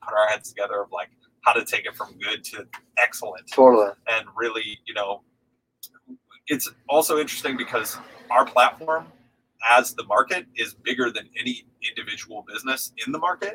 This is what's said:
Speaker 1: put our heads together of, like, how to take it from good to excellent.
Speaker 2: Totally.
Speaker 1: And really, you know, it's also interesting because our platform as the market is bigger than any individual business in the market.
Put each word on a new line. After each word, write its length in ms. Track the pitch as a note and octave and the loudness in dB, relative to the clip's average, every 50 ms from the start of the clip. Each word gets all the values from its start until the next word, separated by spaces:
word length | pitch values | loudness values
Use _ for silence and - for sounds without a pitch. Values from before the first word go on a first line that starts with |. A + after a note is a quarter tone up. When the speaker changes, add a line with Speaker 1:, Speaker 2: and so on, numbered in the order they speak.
Speaker 1:
put 120 | - - G#2+ | -10 -2 2
our 140 | G#2+ G#2+ | 2 4
heads 220 | G#2+ G#2+ - - - | 2 2 -2 -6 -12
together 320 | - G#2 G2+ - G#2 G2+ | -8 -6 -6 -4 -4 -6
of, 100 | G2 - | -6 -6
like, 180 | - G2+ - - _ _ _ _ _ _ - | -8 -10 -10 -12 _ _ _ _ _ _ 2
how 80 | B2 - | 4 4
to 100 | - - | 2 0
take 220 | - - - - | -2 -6 -4 -6
it 100 | - - | -6 -10
from 220 | - - - - | -10 -14 -14 -12
good 260 | - - - - - - | -10 -8 -6 -6 -6 -8
to 240 | - - G#2+ G2 - - - _ _ - | -12 -12 -14 -16 -16 -18 -20 _ _ -2
excellent. 520 | B2 B2 - - - - G#2 F#2 F2+ - - | 0 0 0 0 -6 -10 -10 -12 -12 -12 -2
Speaker 2:
Totally. 400 | - C#3 C3 B2+ B2 A2 G#2 G2+ - _ - | 6 8 10 10 10 8 4 2 -2 _ -6
Speaker 1:
And 200 | A#2+ A2+ A2 A2 - - | -4 -4 -4 -4 -6 -8
really, 440 | A#2+ A#2 A#2 A2+ A2+ G#2 G#2+ G#2 - - | -6 -4 -4 -4 -6 -8 -8 -12 -14 -14
you 80 | - - | -10 -6
know, 280 | G#2+ G2+ G2 G2+ - _ _ _ _ _ _ _ _ _ _ _ - - - _ _ _ - C4 _ _ _ - - - | -6 -6 -6 -6 -10 _ _ _ _ _ _ _ _ _ _ _ -20 -20 -20 _ _ _ -20 -20 _ _ _ -20 -16 -6
it's 220 | - D3 B2+ - - - _ - - | -6 -4 -4 -6 -10 -12 _ -4 2
also 300 | C#3+ D#3 D#3 - D#3+ D3+ | 2 4 4 4 0 0
interesting 360 | D3 - - - - C#3 C3 | 0 -2 -6 -6 -6 -6 -4
because 420 | B2 A#2+ - B2 A2+ G#2+ - - - - - - - - - | -4 -6 -4 -4 -4 -4 -4 -10 -12 -16 -18 -20 -18 -6 2
our 140 | B2 B2+ B2 | 4 4 4
platform 600 | - - B2+ A2+ G#2+ - - D#3+ D#3 D#3+ E3 E3 - - _ _ _ _ _ _ _ _ - A#2 A#2 | 4 6 6 6 4 4 -2 -4 -2 -2 -2 -4 -8 -20 _ _ _ _ _ _ _ _ -4 2 6
as 240 | A#2+ B2+ B2 - - | 6 6 4 2 -8
the 80 | - G#2 | -10 -4
market 420 | G2+ G#2 - - - F3+ F3+ F3 _ - | 0 2 2 2 2 0 -6 -6 _ -8
is 180 | - - - - | -8 -8 -8 -8
bigger 360 | _ - - - B2 B2+ A#2 | _ -6 -4 -2 0 -2 -2
than 180 | - - - _ - - | -2 -6 -14 _ -10 -8
any 260 | A#2+ B2+ B2 - _ _ _ - - | -6 -6 -6 -8 _ _ _ -12 -12
individual 560 | - - A2+ - G#2 - - - - A2 - - | -10 -10 -10 -12 -12 -12 -12 -12 -12 -14 -14 -14
business 460 | - - - B2+ C3 C3 C3 - - - - - | -12 -12 -10 -6 -6 -6 -6 -6 -10 -10 -12 -8
in 60 | C3 | -8
the 60 | D3 D#3 | -6 -2
market. 340 | D#3+ - - - - G3+ | -2 -2 -2 -2 -4 0